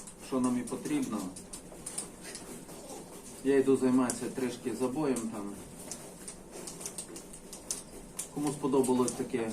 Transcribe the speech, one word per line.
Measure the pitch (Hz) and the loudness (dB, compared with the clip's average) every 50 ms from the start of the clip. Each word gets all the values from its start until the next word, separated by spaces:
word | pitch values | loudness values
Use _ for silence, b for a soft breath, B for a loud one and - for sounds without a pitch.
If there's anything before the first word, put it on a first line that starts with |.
| - - - - - | -12 -12 -14 -14 -8
що | - - 131 | -2 0 2
нам | 123 127 123 123 | 4 4 4 2
і | - | 0
потрібно. | - 135 - - - 151 147 131 113 110 107 92 90 - - - - - - - - - - - - - - - - - - - - - - - - - - - - - - - - - - - - - - - - - - - | -2 -4 -4 -2 0 2 2 2 2 -2 -2 -4 -4 -8 -10 -12 -12 -12 -14 -14 -14 -14 -12 -12 -10 -8 -8 -8 -8 -10 -14 -12 -12 -10 -10 -10 -10 -12 -12 -12 -14 -14 -14 -12 -12 -12 -12 -12 -12 -14 -14 -14 -14 -12 -4 2
Я | 131 139 139 | 6 8 8
йду | 127 135 135 | 8 8 8
займатися | 127 127 127 127 131 127 120 - - 123 107 95 | 8 8 8 8 8 6 6 2 0 -2 -4 -2
трішки | - 131 123 - - - 127 110 110 | 0 0 -2 -2 -2 -4 -2 -2 0
забоєм | 127 127 127 151 156 139 131 | 0 0 2 2 2 2 2
там. | 117 117 113 110 104 101 101 98 95 92 - - - - - - - - - - - - - - - - - - - - - - - - - - - - - - - - - - - - - - - - - - - - - - - - - - - - - - | 2 0 -4 -4 -4 -6 -6 -8 -8 -12 -12 -12 -12 -10 -10 -10 -10 -10 -14 -14 -14 -14 -14 -14 -14 -14 -14 -14 -12 -10 -10 -10 -8 -8 -10 -8 -10 -12 -12 -12 -14 -14 -14 -14 -14 -14 -14 -14 -12 -6 -6 -6 -6 -6 -12 -14 -14 -14 -14 -10 -10 -10 -6 -4
Кому | - 147 151 | 0 0 0
сподобалось | 147 - - 139 131 139 127 120 127 127 127 113 - | 0 2 2 4 6 8 8 8 8 6 6 4 4
таке | - 131 120 - 120 113 113 | 0 -2 -2 0 -2 0 0